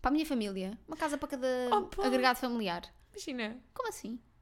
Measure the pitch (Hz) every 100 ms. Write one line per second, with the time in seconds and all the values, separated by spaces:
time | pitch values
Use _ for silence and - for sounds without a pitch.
0 | 262 294 311 269 208 190 190 226 - 311
1 | 311 285 294 277 254 254 247 415 370 -
2 | 392 254 254 247 254 240 202 175 - -
3 | - - - 254 214 240 - - 508 -
4 | 202 233 - _